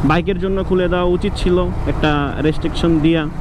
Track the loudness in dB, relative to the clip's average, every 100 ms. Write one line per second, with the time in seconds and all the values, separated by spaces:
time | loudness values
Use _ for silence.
0 | 2 2 0 -2 -2 -2 0 0 2 0
1 | 0 0 -2 -2 0 2 0 -2 -2 0
2 | 0 0 -2 0 0 0 -2 -2 0 2
3 | 2 2 -2 -6